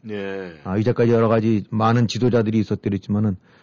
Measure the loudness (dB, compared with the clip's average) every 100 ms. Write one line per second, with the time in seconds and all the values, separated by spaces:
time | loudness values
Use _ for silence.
0 | -12 -8 -8 -8 -10 -12 -4 -2 0 0
1 | 2 4 4 2 2 0 -2 0 2 2
2 | 2 0 2 2 2 0 -2 -4 -4 -4
3 | -2 -2 0 -4 _ _